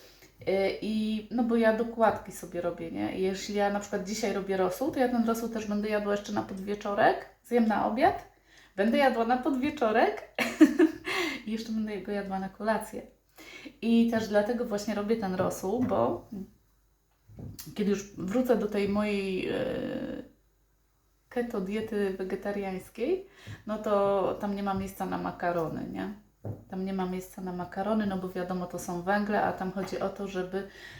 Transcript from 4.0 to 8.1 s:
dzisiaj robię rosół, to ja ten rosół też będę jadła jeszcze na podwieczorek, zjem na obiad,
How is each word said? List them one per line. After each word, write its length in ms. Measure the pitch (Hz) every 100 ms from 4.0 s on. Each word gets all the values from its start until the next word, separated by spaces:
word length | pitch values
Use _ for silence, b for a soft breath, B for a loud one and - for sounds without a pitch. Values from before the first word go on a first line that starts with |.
| 185
dzisiaj 240 | 214 214
robię 240 | 196 190 190
rosół, 340 | 180 - 285
to 100 | 285
ja 80 | 247
ten 180 | 240 226
rosół 220 | 226 233
też 180 | 226 208
będę 220 | 208 214
jadła 240 | 208 202
jeszcze 200 | 202 208
na 100 | 208
podwieczorek, 880 | 196 190 196 208 208 208 - - - -
zjem 220 | - 240 220
na 200 | 202 -
obiad, 420 | 220 349